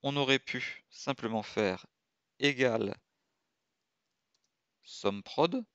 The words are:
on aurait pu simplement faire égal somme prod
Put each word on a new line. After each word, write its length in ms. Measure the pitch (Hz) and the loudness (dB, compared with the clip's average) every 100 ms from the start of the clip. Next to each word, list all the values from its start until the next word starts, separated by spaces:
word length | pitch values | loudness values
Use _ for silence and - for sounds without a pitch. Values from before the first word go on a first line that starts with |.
on 140 | 139 143 | 0 2
aurait 220 | 135 135 | 4 4
pu 460 | - 127 - - _ | 2 -8 -8 -12 _
simplement 520 | - - 135 117 113 | -12 -6 -4 -2 -4
faire 440 | 104 - 104 92 - _ _ _ _ _ | -4 0 0 0 -8 _ _ _ _ _
égal 580 | 143 131 131 113 101 - _ _ _ _ _ _ _ _ _ _ _ _ _ _ _ _ _ _ | 0 2 2 2 -2 -4 _ _ _ _ _ _ _ _ _ _ _ _ _ _ _ _ _ _
somme 380 | - - 104 101 | -20 -4 -4 -4
prod 420 | - - 160 254 226 | -8 0 0 0 -8